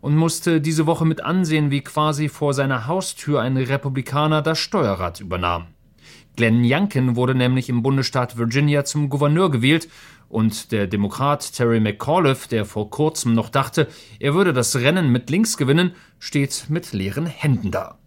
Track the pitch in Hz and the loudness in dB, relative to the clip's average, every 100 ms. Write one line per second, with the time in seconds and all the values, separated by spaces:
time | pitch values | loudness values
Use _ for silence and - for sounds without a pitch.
0 | 135 151 165 160 - 160 151 160 156 165 | 2 2 2 0 0 0 2 0 0 2
1 | 160 160 - 180 170 156 147 139 - - | 0 0 -2 -2 0 2 2 0 -2 -2
2 | 151 147 151 - 147 139 135 127 113 180 | 0 0 -4 -2 -2 0 0 -2 -2 -4
3 | 185 - - 147 120 131 127 135 143 135 | -4 -10 -2 0 0 0 0 -2 -2 -6
4 | 131 139 151 156 151 160 - 208 123 95 | -4 0 0 0 0 -4 -2 0 0 0
5 | 90 87 98 90 90 87 85 _ _ _ | -4 -6 -8 -4 -2 -2 -6 _ _ _
6 | - - _ - 113 117 120 139 202 135 | -20 -20 _ -2 2 4 4 2 0 0
7 | 127 120 123 127 127 127 123 120 123 135 | 0 0 0 2 2 0 0 -2 0 0
8 | 127 135 123 117 117 127 147 147 143 151 | 0 -2 -4 -2 -2 2 2 2 0 -2
9 | 143 139 147 151 185 135 127 160 165 - | -2 0 2 2 2 2 4 2 0 -20
10 | - - _ 110 110 107 - 110 98 101 | -20 -20 _ 0 0 -2 -6 -2 -2 0
11 | 101 - 135 147 - - 120 117 107 104 | -2 0 -2 -2 -6 -2 2 2 2 -2
12 | - 170 156 120 - 113 101 107 104 - | 0 2 2 2 -2 -4 -4 -6 -6 -2
13 | 151 - 123 113 107 139 135 - 147 - | -2 0 0 0 2 -2 0 0 -2 -4
14 | - - 143 156 190 127 117 135 127 185 | -20 -4 0 2 2 2 0 2 2 2
15 | 156 123 - 165 220 - 131 151 180 - | 2 2 2 0 0 0 2 4 2 -2
16 | - _ - - 139 - - 160 - 101 | -20 _ -4 -2 -2 -4 -4 -6 -4 -6
17 | 95 98 170 - 151 113 98 90 - - | -4 -4 -6 -2 0 0 0 -4 -8 -14